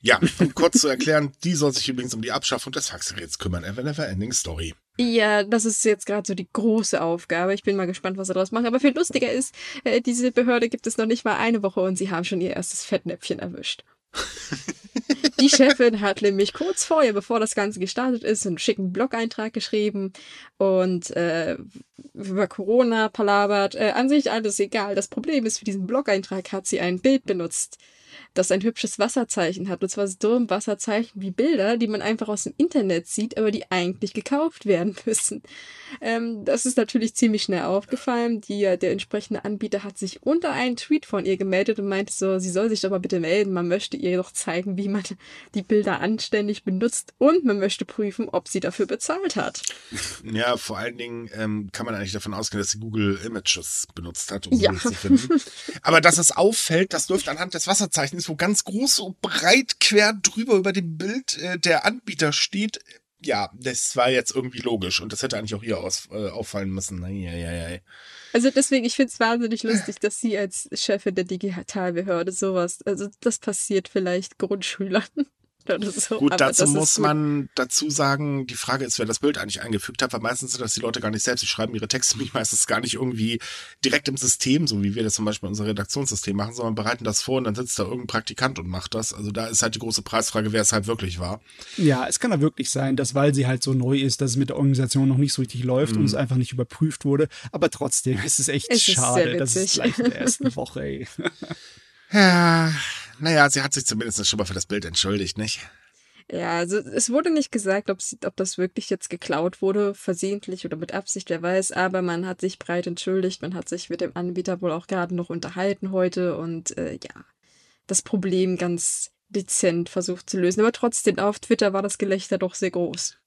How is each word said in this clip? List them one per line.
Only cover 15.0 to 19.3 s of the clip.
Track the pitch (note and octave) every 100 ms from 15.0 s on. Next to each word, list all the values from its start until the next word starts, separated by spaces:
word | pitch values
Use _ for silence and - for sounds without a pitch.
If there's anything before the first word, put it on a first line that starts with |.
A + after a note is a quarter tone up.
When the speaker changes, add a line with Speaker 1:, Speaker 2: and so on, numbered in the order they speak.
| - C4+ D#4 -
Speaker 2:
Die | C4+
Chefin | - C4+ C4+ A#3+ A3
hat | G3+ G3
nämlich | G#3 G3 G3+
kurz | - E4+ F#4+
vorher, | - D#4+ C#4
bevor | G3+ F#3+ A#3
das | A3 -
Ganze | G3+ G#3+
gestartet | F#3+ - B3+ A#3+
ist, | - G#3+ G3+
einen | E3
schicken | - G3+ F#3+
Blog-Eintrag | F#3 B3+ A3+ A3+